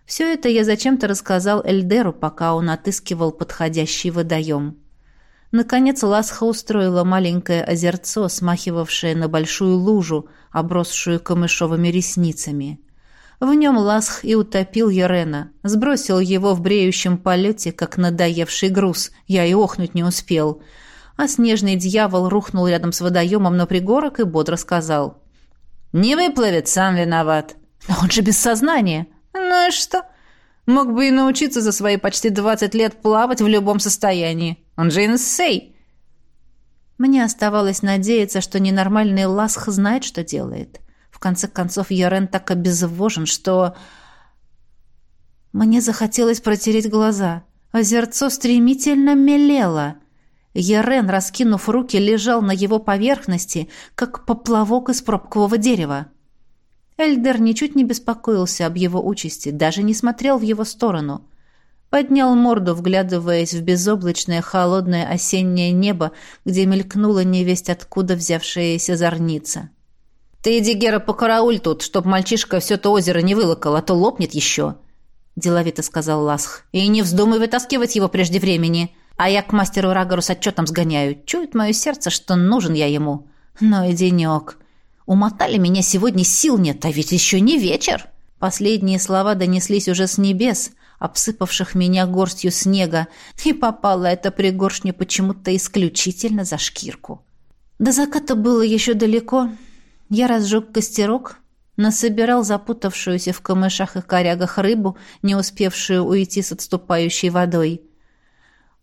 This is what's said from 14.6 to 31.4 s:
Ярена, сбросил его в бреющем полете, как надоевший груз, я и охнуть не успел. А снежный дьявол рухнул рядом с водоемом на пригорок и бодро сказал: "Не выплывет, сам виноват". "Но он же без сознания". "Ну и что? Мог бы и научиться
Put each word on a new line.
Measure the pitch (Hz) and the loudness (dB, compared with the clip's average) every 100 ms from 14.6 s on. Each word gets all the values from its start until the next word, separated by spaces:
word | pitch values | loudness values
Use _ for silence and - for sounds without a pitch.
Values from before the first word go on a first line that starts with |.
| 190 220 220 | -2 0 2
Ярена, | 185 180 180 160 147 156 - | 2 2 2 0 -4 -8 -8
сбросил | 202 214 269 277 - 185 | -2 0 2 0 0 0
его | 185 190 202 | 2 0 2
в | 185 | 0
бреющем | 175 208 185 185 185 180 | 2 2 2 0 -2 -2
полете, | 185 180 202 214 170 | 0 0 0 -2 -6
как | 170 165 - | -6 -6 -2
надоевший | 175 170 170 170 165 - 190 | -2 0 0 0 -4 -2 0
груз, | 190 196 165 - - - | 2 0 -2 -6 -10 -2
я | 190 170 | 0 2
и | |
охнуть | 190 196 - 175 | 4 2 0 -4
не | 175 | 0
успел. | 175 175 - 160 151 151 - - - - - - | -2 -2 -2 0 0 -4 -14 -20 -20 -20 -20 -4
А | 285 | -2
снежный | - 233 220 196 190 | 2 2 2 2 0
дьявол | 185 214 214 185 180 | 0 2 2 2 0
рухнул | 208 202 190 180 | 0 -2 -2 0
рядом | 170 170 | 0 -2
с | 170 | -2
водоемом | 180 180 175 208 185 | 0 0 2 2 2
на | 175 175 | 2 0
пригорок | 180 185 254 302 - | 0 2 0 0 -2
и | |
бодро | 208 156 156 170 | -2 0 -2 -4
сказал: | - 175 160 151 139 - _ _ _ _ - - - | -2 -4 0 -2 -2 -8 _ _ _ _ -20 -20 -4
"Не | 165 214 302 | 0 2 4
выплывет, | 359 262 220 170 151 | 2 2 2 2 0
сам | 185 190 180 | 0 2 2
виноват". | 170 165 156 156 156 - - _ - | 2 0 2 0 -2 -14 -20 _ -4
"Но | 180 | 0
он | 180 | 2
же | 220 | 2
без | 208 214 | 2 2
сознания". | 247 220 285 320 196 156 165 _ _ | 0 2 2 2 0 -2 -6 _ _
"Ну | 381 370 359 349 | -6 0 2 2
и | |
что? | 349 - 370 370 _ _ _ _ _ | 0 -2 -4 -6 _ _ _ _ _
Мог | - 262 262 | 2 2 2
бы | 226 269 | 2 2
и | |
научиться | 262 262 269 | 4 2 2